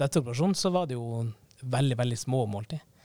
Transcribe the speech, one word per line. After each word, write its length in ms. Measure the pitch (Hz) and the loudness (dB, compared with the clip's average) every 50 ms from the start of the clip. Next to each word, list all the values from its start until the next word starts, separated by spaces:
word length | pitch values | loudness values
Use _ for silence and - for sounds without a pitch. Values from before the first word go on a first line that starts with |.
| 139 | -2
etter 160 | 139 - 165 127 | 2 2 0 0
operasjonen 320 | 120 117 127 160 190 190 | 0 0 0 2 2 2
så 160 | - - 190 | 2 2 2
var 160 | 175 180 175 | 2 2 0
det 80 | 147 127 | 0 -4
jo 300 | 120 117 117 117 117 117 117 107 - - _ - _ - | -4 -4 -4 -4 -2 -2 -4 -4 -8 -14 _ -20 _ -6
veldig, 320 | 127 - - 139 139 123 113 | -2 2 2 4 2 2 2
veldig 200 | 123 123 120 - | 0 0 0 -2
små 260 | - 131 131 135 120 | -2 -2 0 0 0
måltid. 340 | 104 104 101 107 - 160 156 - _ _ _ - | 0 -2 -4 -6 -6 -8 -10 -10 _ _ _ -20